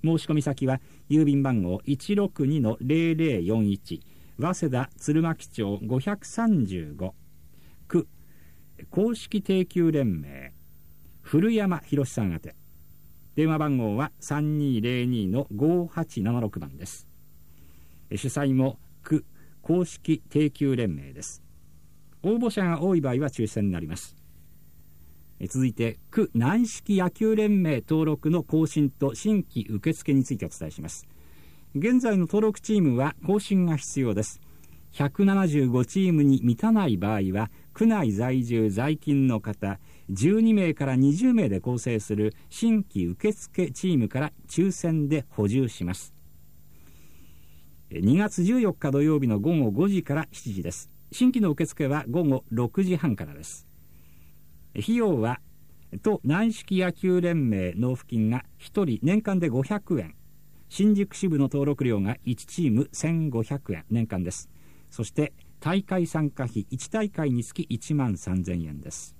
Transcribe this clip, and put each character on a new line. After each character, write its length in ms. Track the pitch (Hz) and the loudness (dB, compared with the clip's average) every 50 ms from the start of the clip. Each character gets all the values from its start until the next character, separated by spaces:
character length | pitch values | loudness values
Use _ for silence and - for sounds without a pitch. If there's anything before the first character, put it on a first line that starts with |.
| - | 2
申 160 | 160 165 156 | 2 0 0
し 60 | - | 0
込 80 | - 151 | 0 0
み 80 | 151 | 0
先 260 | 135 147 135 - 139 | 0 -2 -2 0 0
は 140 | 127 131 131 - - - - - - | 0 0 -2 -4 -14 -20 -20 -4 2
郵 140 | 143 156 156 | 4 4 4
便 200 | 143 139 139 135 | 4 4 2 2
番 200 | 135 123 110 90 | 2 0 0 0
号 160 | 87 90 101 - | 0 -2 -4 -2
一 300 | - 143 131 - - 202 | -4 -4 -4 -2 0 0
六 300 | 202 202 190 - - 143 | 0 0 0 0 0 0
二 140 | 135 156 156 | 0 2 2
の 180 | 120 110 113 - | 2 0 0 -2
零 340 | - 127 151 165 165 165 160 | -2 0 0 2 2 2 2
零 260 | 156 165 156 123 92 | 2 0 0 0 0
四 300 | 85 92 110 113 107 101 | 0 0 2 2 2 2
一、 300 | 98 - - - 85 - - - - - - - - | 0 -2 -6 -12 -12 -12 -12 -20 -20 -20 -20 -16 -8
早 140 | - 127 175 | -4 -4 -4
稲 180 | 185 - 175 147 | -2 -2 -2 -2
田 200 | 127 120 127 - - | 0 -2 -4 -4 -10
鶴 240 | - - 147 151 160 | -6 -2 2 2 2
巻 280 | 165 165 156 - - - | 2 0 -2 -6 -10 -14
町 300 | - - 107 98 101 98 113 | -6 -4 -2 -2 -2 -4 -4
五 140 | 107 127 131 | -2 -2 -2
百 240 | 131 202 208 202 - | -2 -2 -6 -6 -8
三 400 | - - - 233 226 208 156 113 | -10 -4 0 2 2 4 2 2
十 280 | 92 95 87 80 76 73 | 0 -2 -6 -8 -8 -8
五、 180 | 85 92 92 - - - - - - - - - - - - - - - | -8 -8 -8 -8 -12 -20 -20 -20 -20 -20 -20 -20 -20 -20 -20 -20 -20 -10
区 220 | - - 175 - - - - - - - - - - - - - - - - - - | -2 -2 -2 -2 -2 -14 -20 -20 -20 -20 -20 -20 -20 -20 -20 -20 -20 -20 -20 -20 -4
公 260 | - 180 208 233 233 | 0 0 0 0 0
式 260 | - - - - 208 | -4 -8 -4 -4 -4
定 240 | - - 190 185 185 | 0 0 0 0 0
休 280 | 180 - 180 170 165 156 | 0 0 2 2 2 2
連 260 | 147 135 110 90 78 | 2 2 0 0 -2
盟 320 | 71 71 69 67 67 65 - - - - - - - - - - - - - - | -6 -10 -14 -16 -16 -18 -20 -20 -20 -20 -20 -20 -20 -20 -20 -20 -20 -20 -20 -20
古 320 | - - - 151 185 226 233 | -8 0 2 2 2 4 2
山 240 | 214 202 190 175 | 2 2 0 -2
博 260 | 151 - - 143 143 139 | -2 -4 -2 -2 -2 -2
さ 200 | - - 123 107 | -2 -2 -2 -2
ん 100 | 92 82 | -2 -4
宛 60 | 82 | -6
て。 140 | - 78 - - - - - - - - - - - - - - - - - | -10 -14 -18 -18 -20 -20 -20 -20 -20 -20 -20 -20 -20 -20 -20 -20 -20 -6 -2
電 140 | 143 156 160 | 0 2 2
話 80 | 160 | 2
番 200 | 151 151 151 139 | 0 0 0 0
号 200 | 127 117 107 101 | 0 0 0 0
は 140 | 117 147 - - - | -2 -4 -4 -8 -16
三 380 | - - 147 147 151 151 151 | -8 -4 -2 -2 0 0 0
二 240 | 151 143 139 127 110 | 0 0 0 0 0
零 240 | 107 120 127 123 120 | 0 0 -2 0 0
二 220 | 123 123 117 101 | 0 0 0 0
の 200 | 92 101 131 - - 110 | 0 0 -2 -2 -4 -2
五 320 | 101 143 160 175 180 170 | 0 2 2 2 2 0
八 340 | 170 - 170 160 - - 117 | -2 -4 -6 -6 -6 -4 -2
七 200 | 95 110 120 123 | -2 0 0 0
六 180 | 117 104 - 87 | -2 -4 -6 -8
番 160 | 78 69 67 | -12 -12 -14
で 100 | 73 87 | -14 -14
す。 220 | - - - - - - - - - - - - - - - - - - - - - - - - - 107 | -14 -14 -18 -20 -20 -20 -20 -20 -20 -20 -20 -20 -20 -20 -20 -20 -20 -20 -20 -20 -20 -20 -20 -12 -8 -8
主 140 | 101 - | -6 -4
催 260 | 131 - 147 143 135 135 | -4 -2 0 0 2 2
も 240 | 131 131 139 139 - - - - - - | 2 2 0 -2 -6 -18 -20 -20 -20 -4
区 220 | - 160 147 - - - - - - - - | -2 -2 -2 -2 -6 -20 -20 -20 -20 -20 -12
公 240 | - - 165 180 180 | -2 0 2 2 2
式 360 | - - - - - 160 - - - | -2 -6 -10 -2 -2 -2 -2 -2 -2
定 220 | - 143 156 147 | 0 2 2 2
休 240 | - - 147 139 131 | 0 0 0 0 2
連 180 | 123 120 101 78 | 0 0 -2 -2
盟 200 | 71 69 69 65 | -6 -10 -14 -14
で 80 | - | -14
す。 220 | - - - - - - - - - - - - - - - - - - - - - | -14 -14 -16 -18 -20 -20 -20 -20 -20 -20 -20 -20 -20 -20 -20 -20 -20 -20 -18 -4 -2
応 140 | 185 226 | 0 0
募 120 | 233 240 226 | 2 0 0
者 140 | - 208 190 | 0 0 0
が 180 | 175 165 143 | 0 0 0
多 140 | 160 190 185 | 2 2 2
い 60 | 170 | 2
場 100 | 139 131 | 2 2
合 100 | 120 131 | 0 0
は 80 | 151 135 | 0 -2
抽 160 | - - 113 | -2 -2 -4
選 200 | 104 - 110 101 | -2 0 0 0
に 60 | 98 | 0
な 80 | 90 82 | 0 -2
り 80 | 80 | -4
ま 100 | 76 87 | -6 -8
す。 180 | - - - - - - - - - - - - - - - - - - - - - - - - - - - - - | -10 -12 -16 -20 -20 -20 -20 -20 -20 -20 -20 -20 -20 -20 -20 -20 -20 -20 -20 -20 -20 -20 -20 -20 -20 -20 -20 -14 -12
え、 80 | - | -10
続 180 | - - 131 131 | -4 -2 0 0
い 80 | 127 107 | 0 0
て、 260 | - 117 117 107 - - - | -2 -4 -4 -4 -8 -18 -4
区 200 | - 220 202 - - | 0 0 0 2 0
軟 320 | 117 117 139 196 233 247 | 0 2 2 2 2 0
式 320 | 220 - - - - 202 | 0 -4 -10 -2 0 0
野 120 | 190 180 175 | 2 2 0
球 260 | - - 220 220 220 | -2 0 0 2 2
連 260 | 214 214 208 208 190 | 2 2 2 2 2
盟 200 | 180 156 143 117 - | 2 2 0 -2 0
登 180 | - 160 156 160 | 0 0 2 2
録 240 | 156 151 143 - 156 | 0 0 0 0 0
の 140 | 170 175 - | 0 0 0
更 240 | - 156 156 160 | 0 2 2 2
新 220 | 147 - 151 147 135 | 2 2 2 2 2
と 260 | - - 139 139 117 | 0 -2 -2 -2 -2
新 280 | - - 208 214 196 - | -2 0 0 0 0 0
規 240 | - - 120 104 - | -2 -6 -6 -4 -4
受 220 | 110 101 - 160 | -6 -2 0 -2
付 220 | 156 - - - 139 | -2 -2 0 2 2
に 100 | 135 127 | 2 2
つ 100 | - 139 | 2 -4
い 40 | |
て 80 | 95 92 | -6 -6
お 40 | 80 | -8
伝 200 | - - 160 156 | -8 -8 -10 -10
え 20 | |
し 100 | - - | -8 -10
ま 80 | 151 156 | -12 -12
す。 180 | - - - - - - - - - - - - - - - - - | -12 -14 -18 -20 -20 -20 -20 -20 -20 -20 -20 -20 -20 -20 -20 -8 -4
現 240 | 139 156 233 254 254 | -2 2 4 4 4
在 140 | 254 233 208 | 4 4 2
の 80 | 185 | 2
登 260 | 175 165 - 208 220 | 2 2 2 2 2
録 140 | 220 202 - | 2 0 -2
チ 140 | - - 220 | -4 0 2
ー 60 | 208 | 4
ム 140 | 175 139 120 | 4 4 4
は 200 | 120 135 156 - - - | 2 0 -2 -2 -4 -2
更 140 | 160 196 208 | 0 0 0
新 260 | 202 - 196 190 180 | 0 2 2 2 4
が 100 | 170 156 | 2 0
必 240 | 135 - - - 139 | -2 -4 -4 -2 0
要 140 | 131 117 101 | 0 0 0
で 100 | 101 - | 0 -2
す。 160 | - - - - - - - - - - - - - | -4 -8 -16 -20 -20 -20 -20 -20 -20 -20 -20 -20 -20
百 340 | - - 143 139 - - 202 | -4 -2 -2 -2 2 2 4
七 220 | 196 196 196 190 | 4 4 4 2
十 200 | 170 147 147 135 | 2 4 2 2
五 160 | 123 120 127 123 | 4 2 2 0
チ 160 | - - 196 | 2 0 0
ー 140 | 190 185 170 | 2 4 4
ム 100 | 151 143 | 6 6
に 160 | 143 135 127 | 6 6 6
満 200 | 117 120 117 - | 4 2 2 2
た 100 | - 220 | 2 4
な 160 | 226 214 190 | 4 4 4
い 80 | 143 107 | 2 0
場 200 | 90 98 104 110 | 0 0 0 0
合 180 | 104 98 95 92 | 0 0 0 0
は、 180 | 104 113 - - - - - - | -2 -2 -4 -6 -18 -20 -20 -2
区 120 | - 214 | 2 4
内 280 | 226 220 202 151 110 101 | 4 4 4 2 0 0
在 320 | 101 120 127 131 131 120 | 0 0 0 0 0 0
住 240 | 117 120 113 110 107 | 0 2 2 2 2
在 280 | 95 107 127 147 156 | 2 0 0 0 -2
勤 300 | 147 - 151 143 139 135 | -2 0 0 2 4 4
の 140 | 127 117 110 | 2 2 0
方、 400 | - 113 104 - 104 98 101 - - - - - - - | -2 -6 -6 -4 -4 -6 -6 -8 -12 -20 -20 -18 -10 -8
十 300 | 98 92 113 170 208 220 | -2 2 2 4 4 4
二 140 | 226 226 220 | 4 4 4
名 200 | 202 185 165 151 | 4 2 0 0
か 120 | - 143 | 0 0
ら 100 | 135 131 | 0 4
二 180 | 127 135 143 147 | 4 4 4 4
十 200 | 180 247 254 240 | 4 2 2 4
名 160 | 226 185 110 | 4 2 2
で 100 | 101 92 | 0 -2
構 200 | - 123 123 117 | -2 -2 -4 -2
成 200 | - 127 117 110 | -2 -2 -2 -2
す 160 | - - 110 | -2 -2 0
る 180 | 104 107 107 - - - - | 0 0 0 -2 -6 -20 -18
新 360 | - - 226 233 226 214 190 - | -8 -2 0 2 2 2 0 -2
規 160 | - 101 87 | -4 -2 -2
受 280 | 85 90 - - 214 208 | -2 -4 -2 -2 -2 -2
付 380 | - - - - - 180 139 | -2 -10 -8 -2 -2 -2 -2
チ 160 | 127 - - | -4 -2 0
ー 100 | 190 170 | 2 2
ム 100 | 135 110 | 2 2
か 140 | 101 - 131 | 0 0 -4
ら 100 | 151 147 - - - | -4 -4 -6 -14 -18
抽 240 | - - 165 180 196 | -4 0 0 0 0
選 380 | 185 - - 170 160 160 147 139 | 0 -2 -2 -2 0 0 0 0
で 160 | 156 147 - | -2 -2 -4
補 220 | - - - 104 98 | -6 -4 -2 0 2
充 180 | 110 131 131 | 2 2 0
し 160 | 113 - - 92 | 0 -2 -6 -6
ま 120 | 87 92 | -6 -6
す。 180 | - - - - - - - - - - - - - - - - - - - - - - - - - - - - - - - - - - - - - - - | -8 -10 -18 -20 -20 -20 -20 -20 -20 -20 -20 -20 -20 -20 -20 -20 -20 -20 -20 -20 -20 -20 -20 -20 -20 -20 -20 -20 -20 -20 -20 -20 -20 -20 -20 -20 -20 -18 -12
え、 100 | - - | -6 0
二 160 | 90 104 139 | 2 4 4
月 280 | 185 208 214 - - 170 | 4 2 0 0 0 2
十 160 | 190 247 254 | 2 2 2
四 120 | 226 190 131 | 2 0 0
日 160 | - - 143 | -2 -2 0
土 120 | 135 143 | 2 2
曜 180 | 147 156 156 147 | 2 4 2 2
日 80 | 139 | 2
の 140 | 117 107 101 | 2 0 2
午 140 | 104 160 175 | 2 2 2
後 160 | 156 131 110 | 2 2 2
五 160 | 98 113 180 202 | 2 2 0 2
時 120 | 196 180 | 0 -2
か 140 | 160 - 143 | -2 -2 -4
ら 140 | 156 - - | -4 -4 -6
七 220 | - - - 123 98 | -12 -12 -10 -8 -8
時 100 | 95 - | -6 -6
で 80 | - | -8
す。 180 | - - - - - - - - | -8 -10 -14 -18 -20 -20 -20 -16
新 160 | - - 247 | -2 2 2
規 140 | 254 254 240 | 4 4 4
の 80 | 208 170 | 2 2
受 160 | 143 - 170 | 2 0 -2
付 220 | - - - 151 | -4 -2 -2 -2
は 180 | 131 143 151 - 117 | 0 0 -2 -2 -2
午 140 | 120 180 170 | 0 2 2
後 220 | 147 135 123 - - | 2 2 0 -2 -4
六 360 | 113 117 123 117 - 196 196 | -2 -2 -2 0 0 0 0
時 100 | 180 180 | 2 0
半 220 | 156 - 147 104 | 0 0 -2 -2
か 80 | - - | -2 -6
ら 80 | 76 71 | -12 -12
で 100 | 73 - | -16 -16
す。 240 | - - - - - - - - - - - - - - - - - - - - - - - - - - | -16 -16 -18 -20 -20 -20 -20 -20 -20 -20 -20 -20 -20 -20 -20 -20 -20 -20 -20 -20 -20 -20 -20 -20 -10 -8
費 180 | - 104 - 226 | -6 -2 0 0
用 260 | 240 226 202 160 120 | 2 2 2 2 2
は、 180 | 110 117 123 - - - - - - - - - - - - 98 - | 0 0 -2 -4 -10 -20 -20 -20 -20 -20 -20 -20 -18 -14 -14 -2 0
都 160 | 220 208 - - | 0 0 0 0
軟 280 | 127 151 190 226 233 | 0 2 2 2 0
式 280 | 214 - - - 190 185 | -2 -4 -6 -2 0 0
野 120 | 185 180 | 0 0
球 300 | 170 - - 185 180 180 | -2 -2 0 2 2 2
連 280 | 170 175 170 160 139 117 | 2 2 0 2 2 2
盟 240 | 107 95 92 90 85 | 0 0 -2 -2 -2
納 200 | 95 123 127 131 | -2 -2 -2 -2
付 120 | 120 - | -4 -6
金 220 | - 120 113 110 107 | -4 -2 0 0 0
が 140 | 120 - - - - | 0 -2 -4 -10 -20
一 260 | - - - - 208 190 | -20 -20 -6 -2 0 0
人 160 | 151 113 - | 0 0 0
年 200 | - 156 196 214 | 0 2 2 2
間 180 | 214 208 196 185 | 0 0 0 0
で 100 | 170 151 | 0 0
五 140 | 113 131 135 | 0 -2 -2
百 360 | - 208 202 - - 180 127 | -2 -4 -6 -2 -2 -2 -2
円、 160 | 87 78 - - - - - - - - - - - | -2 -6 -14 -20 -20 -20 -20 -20 -20 -20 -20 -20 -20
新 280 | - - - 196 214 208 | -14 -2 2 4 4 4
宿 200 | 196 202 196 - | 4 0 -2 -4
支 120 | - 202 | -4 -2
部 100 | 185 160 | 0 2
の 60 | 139 139 | 2 2
登 220 | 131 - 139 139 | 2 2 0 0
録 180 | 147 139 - 139 | 0 0 0 0
料 180 | 123 113 101 | 0 2 2
が 160 | 98 101 - - - | 0 -2 -2 -4 -4
一 200 | 127 120 - - | -6 -6 -6 -8
チ 180 | - - - 170 | -10 -4 0 0
ー 80 | 135 | 2
ム 180 | 107 120 143 - | 2 2 0 -2
千 380 | - - - 156 170 165 160 151 | -4 -4 -2 -2 0 0 -2 0
五 140 | 120 113 110 | -2 -2 -2
百 300 | - 139 139 - - 92 | -2 -6 -8 -6 -6 -6
円、 120 | 80 - - | -6 -4 -2
年 180 | 110 117 113 | 0 0 0
間 160 | - - 92 87 | -2 -2 -4 -4
で 80 | 87 | -4
す。 180 | - - - - - - - - - - - - | -6 -10 -14 -18 -20 -20 -20 -20 -20 -20 -20 -16
そ 140 | - - 107 | -8 -8 -8
し 80 | - | -4
て、 220 | - - 151 - - - - - - - | -2 -2 -2 -2 -6 -18 -20 -20 -20 -8
大 240 | - 151 180 196 196 | -4 -2 -2 -2 -2
会 220 | - 196 185 170 | -2 -2 -2 -2
参 240 | 165 - 160 156 143 | -2 -2 -2 -2 -2
加 140 | - - 127 | -2 -4 -6
費、 240 | 117 113 110 98 - | -4 -4 -6 -6 -6
一 200 | 131 127 - - | -10 -10 -8 -6
大 200 | - 220 214 202 | -4 -4 -4 -4
会 220 | - - 156 143 | -4 -2 -2 0
に 120 | 123 120 113 | 0 -2 -4
つ 100 | - - | -6 -8
き 100 | - 170 | -10 -6
一 300 | - 123 113 - - 151 | -6 -6 -8 -4 -2 -2
万 240 | 147 131 117 98 | 0 0 0 -2
三 260 | - - 92 92 92 87 | -4 -4 -2 -2 -2 -2
千 200 | 90 87 87 82 | -2 -4 -4 -4
円 180 | 78 73 73 | -6 -10 -12
で 100 | 73 73 | -12 -14
す。 240 | - - - - - | -14 -14 -16 -18 -20